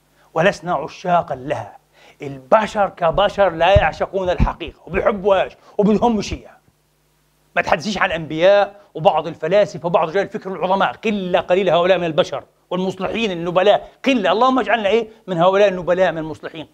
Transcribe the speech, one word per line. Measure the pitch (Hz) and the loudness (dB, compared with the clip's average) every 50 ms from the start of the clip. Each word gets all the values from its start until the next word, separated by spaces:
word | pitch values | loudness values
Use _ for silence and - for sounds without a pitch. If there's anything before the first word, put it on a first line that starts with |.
| _ _ _ _ _ _ _ | _ _ _ _ _ _ _
ولسنا | 160 165 196 - - - 165 175 | 0 0 0 0 0 -6 -6 -4
عشاقا | 143 143 147 - - - 175 175 170 165 - 143 | -4 -6 -8 -12 -10 -4 0 0 0 0 -2 -8
لها. | 127 127 143 143 117 110 107 - - _ _ _ _ _ - - _ 147 | -10 -6 -6 -6 -6 -8 -12 -16 -20 _ _ _ _ _ -20 -20 _ -14
البشر | 139 139 135 131 - - 220 214 202 - 220 202 185 | -14 -12 -14 -4 2 2 2 2 0 -2 -2 -2 -2
كبشر | - - 175 165 156 165 196 202 196 - 202 185 | -2 -2 -2 0 2 2 0 0 2 2 2 2
لا | 165 160 165 175 196 196 | 2 2 2 4 6 4
يعشقون | 190 160 151 - 180 - - 190 185 180 | 4 2 -2 -2 -6 -4 -4 -4 -2 -2
الحقيقة، | 175 - - 139 131 - 165 143 - _ _ | 0 0 0 -2 -2 -6 -12 -14 -14 _ _
وبيحبوهاش | - 160 185 - - 214 202 175 208 196 185 156 127 - _ _ _ - - | -6 -6 -2 0 0 -2 0 0 2 2 2 2 -2 -6 _ _ _ -4 0
وبدهمش | 208 196 220 196 - 240 233 208 185 - - | 2 2 2 2 2 2 0 0 -4 -6 -10
إياها. | - - - - _ _ _ _ _ _ _ _ _ _ _ _ _ _ _ _ _ _ _ _ | -12 -14 -18 -20 _ _ _ _ _ _ _ _ _ _ _ _ _ _ _ _ _ _ _ _
ما | 175 170 | -6 -2
تحدثيش | - - 190 - 208 208 185 | -2 -2 -2 -2 -6 -4 -2
عن | 180 190 | -2 -2
الأنبياء | 170 165 165 139 156 156 165 185 202 202 196 202 - - - _ _ | -2 -4 -6 -6 -4 2 4 4 4 4 2 0 -4 -16 -20 _ _
وبعض | 160 156 196 170 156 156 | 0 0 2 2 2 -4
الفلاسفة | 170 160 - - 156 175 208 208 - - 170 - | -4 -10 -8 -4 0 2 2 2 0 -2 -8 -8
وبعض | 175 175 180 165 160 | -2 0 0 0 0
رجال | 156 196 196 | -2 -4 -4
الفكر | 135 - 180 - 185 190 | -4 -6 -10 -10 -10 -8
العظماء، | 165 151 185 190 196 190 151 123 | -6 -4 -2 0 0 0 -2 -2
قلة | - - 214 220 208 190 180 180 180 | -4 -6 -4 -4 -4 -4 -2 -2 -2
قليلة | 160 - 180 185 208 180 156 | 0 2 0 0 2 2 2
هؤلاء | 170 175 180 190 175 | 2 4 2 2 2
من | 170 | 0
البشر | 170 156 160 180 - - 131 - _ _ _ _ _ | -2 0 0 -2 -2 -2 -12 -12 _ _ _ _ _
والمصلحين | - 180 185 185 180 - 190 180 - 214 226 214 | -6 -4 -4 -4 -4 -4 -6 -6 -4 -2 -2 -4
النبلاء، | 185 170 165 180 170 180 185 208 196 - - - - _ _ | -4 -4 -6 -2 0 2 4 4 4 4 2 -6 -20 _ _
قلة. | - 277 247 190 180 170 | 0 0 2 2 0 2
اللهم | 208 240 262 262 262 | 4 2 2 2 2
اجعلنا | 233 - 214 233 214 190 | 0 0 0 0 0 2
إيه | 202 233 226 226 - - _ | 0 0 0 -2 -10 -20 _
من | - 190 165 | -6 -2 2
هؤلاء | 165 185 190 196 208 202 | 2 2 4 4 4 4
النبلاء | 185 180 175 151 180 175 185 180 160 | 2 -2 -2 -2 0 2 2 0 0
من | 165 | -4
المصلحين، | 156 160 151 - - 156 - 165 147 - | -8 -10 -10 -12 -14 -14 -14 -14 -16 -10